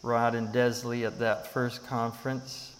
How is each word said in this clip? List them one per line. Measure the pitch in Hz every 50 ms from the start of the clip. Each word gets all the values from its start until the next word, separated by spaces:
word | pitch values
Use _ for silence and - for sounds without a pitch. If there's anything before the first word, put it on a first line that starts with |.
Rod | - 120 120 117 117 117 117
and | 117 113 107
Desley | 107 123 123 120 117 120 120 120 120 120 117
at | 110 90 -
that | 117 113 104 - - -
first | - 131 123 120 120 - -
conference. | - 131 117 117 117 120 - - 131 131 127 131 - - - - - -